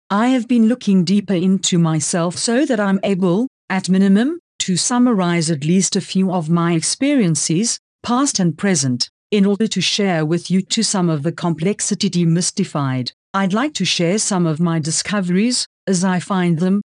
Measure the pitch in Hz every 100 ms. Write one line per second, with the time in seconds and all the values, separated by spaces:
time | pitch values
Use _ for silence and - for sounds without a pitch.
0 | - 202 247 262 226 240 220 247 202 190
1 | 165 202 190 180 185 190 - 175 165 160
2 | - 180 175 - - 240 302 214 196 190
3 | 202 180 190 185 262 - - 185 180 190
4 | 196 196 269 339 - - - 175 - 247
5 | 247 202 175 170 160 151 156 185 185 196
6 | - 190 190 180 156 170 170 170 - -
7 | 277 285 180 151 - 165 233 - _ _
8 | - 247 277 - 175 156 202 175 135 123
9 | - _ _ 208 196 202 220 190 - -
10 | 196 165 156 170 - 185 185 226 208 202
11 | 175 156 160 165 175 156 180 208 - 190
12 | 196 175 170 165 - - 170 151 135 127
13 | 120 - _ 196 190 214 302 294 175 -
14 | 170 214 - 185 165 151 170 165 151 160
15 | - 208 180 180 240 240 - _ - 180
16 | 190 180 - 185 175 160 185 202 -